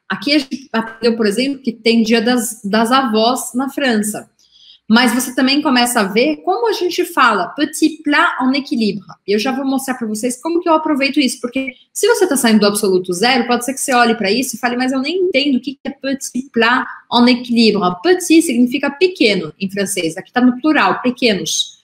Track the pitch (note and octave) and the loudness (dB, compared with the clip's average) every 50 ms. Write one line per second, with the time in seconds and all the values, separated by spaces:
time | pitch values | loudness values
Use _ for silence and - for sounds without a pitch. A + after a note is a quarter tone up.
0 | _ - G3 G3 G3+ C#4+ D4 D4+ C4 - - - - - - A3+ G#3+ - - - | _ -10 -8 -6 -2 0 0 0 0 -2 -10 -12 -10 -6 -4 -4 -4 -6 -6 -2
1 | A#3 A#3 A3 A3 A3 G3+ G3 A#3 C4 C#4 C#4 - - A#3 - - - A#3 A#3 A#3 | 0 0 0 2 0 0 0 0 -2 -2 -4 -4 -6 -8 -6 0 2 2 4 4
2 | A3 G3+ A#3 A#3 G#3+ B3 B3+ A#3+ G#3 - - - - G3 G3+ A3 A#3 A3+ C4 C4+ | 4 4 2 2 2 2 0 0 -2 -4 -6 -8 -6 -2 0 0 2 2 2 2
3 | C4 A#3 G#3+ A3 A3 A#3+ C4 B3+ - - - B3 C#4 C4 - D4+ C#4 B3+ A3+ G#3 | 2 2 2 2 2 2 0 -2 -6 -6 -4 -4 -4 -4 -4 -2 0 0 0 0
4 | G#3 G#3+ G#3 C3+ - _ _ _ _ _ _ _ _ - - _ _ - A3 A#3+ | -2 -4 -6 -10 -12 _ _ _ _ _ _ _ _ -20 -20 _ _ 2 4 4
5 | B3+ A#3 A3+ B3+ B3+ C4+ - D4 C4 C4 C#4 D4 D4+ D4+ B3 B3 A#3+ A#3+ B3 A#3 | 4 4 2 0 -4 -4 -2 0 0 2 2 0 0 2 2 2 2 2 0 0
6 | G3+ F#3 G3+ A#3 C4+ D#4 D4+ - - F4 F#4+ A#4 A#4+ A4 F4+ - F4 F4 - F4+ | 0 0 2 0 2 0 0 -2 -2 -4 -2 -2 0 -2 -2 -2 -2 -4 -2 -2
7 | E4+ - - D4 C4 A#3 G#3+ F#3+ F3 - - C#4+ D4+ - - - D#4+ D#4 - - | -4 -2 0 2 2 2 2 0 -2 -4 -4 -4 -4 -4 -2 0 0 0 0 -2
8 | - D4 D4 D4+ E4+ E4+ - - C4 B3+ C4+ C#4+ C#4 - D4+ A#3 A3 G3+ E3 D#3 | -4 0 2 2 2 0 0 -2 0 0 0 -2 -2 -4 -2 -2 -2 -2 -2 -4
9 | - - - _ - F#3+ G3+ G#3+ G#3+ C4 A#3+ C4+ C#4 C4+ C4+ C4 - C4+ B3 B3+ | -10 -16 -20 _ -4 -2 -2 0 0 -2 -4 -2 -2 -2 -2 -2 -2 -4 -6 -6
10 | A#3 G#3+ G#3+ G#3+ - B3 B3 - - E4 E4+ E4+ E4+ E4+ D#4 D#4+ D#4+ D#4 D4+ C4 | -6 -6 -6 -4 -4 -4 -4 -4 -4 -2 -2 -2 2 2 2 2 2 0 -2 0
11 | C#4 C4+ C4+ D4+ C4+ A#3+ - - - A#3+ - C4+ C4+ B3+ - _ _ _ - - | 0 0 2 2 0 0 0 -4 -8 -6 -6 -6 -6 -8 -10 _ _ _ -6 0
12 | G4+ A4 A#4 A#4 F#4+ - C#4+ - - A3+ G#3+ G#3+ G3+ G3+ G3+ - G#3+ F#3+ F#3 F3+ | 2 2 2 4 2 0 0 2 2 4 4 4 4 2 0 0 0 2 0 0
13 | F3+ - F3 F3 A#3 B3 C4 B3 A3+ A#3+ A#3+ A3+ - C#4 C4+ - - C#4+ B3+ A#3+ | 0 -2 -4 0 0 2 2 2 0 0 -2 -2 -2 -6 -6 -6 -2 0 2 2
14 | A#3+ A3+ A3+ A3+ G3 F#3+ G#3+ B3+ C4 - - - - A#3+ B3 B3 B3+ B3 C4+ C4 | 4 2 2 0 0 -2 0 -2 -2 -4 -6 -4 -4 -4 -2 -2 -2 -2 -2 -2
15 | C4 D4+ F4 G4 F4+ F#4 C4+ C4 C#4+ D4 C4 A#3+ - C#4+ C4 _ - C#4+ - _ | -2 -2 -2 -2 0 0 0 0 2 2 0 -2 -2 -6 -10 _ -10 -12 -10 _
16 | - C4+ C4+ C4+ - - - B3 C4+ - - A#3 A3+ A#3 B3+ C4 B3 - - - | -6 -6 -6 -6 -6 -8 -8 -8 -8 -4 0 0 2 2 2 0 -2 -6 -12 -16
17 | _ - - A#3+ A#3+ B3 B3+ B3 B3 B3 A#3 A#3 A3+ G#3+ F#3+ F#3 F3 F3+ F3+ - | _ -2 2 4 4 4 2 2 -2 -2 0 2 4 4 2 2 0 -2 -2 0
18 | - F4 F4+ F4+ - - D#4+ E4 D#4 - A#3 A#3+ B3 B3 C4+ C#4 C#4+ C4 C#4 - | 0 0 0 2 2 4 4 4 4 2 2 0 0 0 0 -2 -4 -4 -2 0
19 | F#4 F#4 - - C#4 G#3 G3 F#3 D#3+ D3+ - - F#3+ F#3+ G3 G3+ G3 F3+ - F#3 | 0 0 2 2 2 2 2 0 -4 -6 -8 -8 -8 -6 -4 -4 -4 -4 -4 -4
20 | E3+ D#3+ D#3+ F3+ - _ - B3 B3 B3 B3 - - D#4 D#4 C4 G3+ F#3+ F#3 - | -4 -4 -6 -8 -10 _ 0 2 2 2 2 2 0 0 2 2 2 2 0 0
21 | - B3+ B3 - C4 A3+ G3+ F3 E3 - - - - - - _ | -2 -4 -2 0 0 0 0 0 -2 -6 -4 -6 -6 -6 -10 _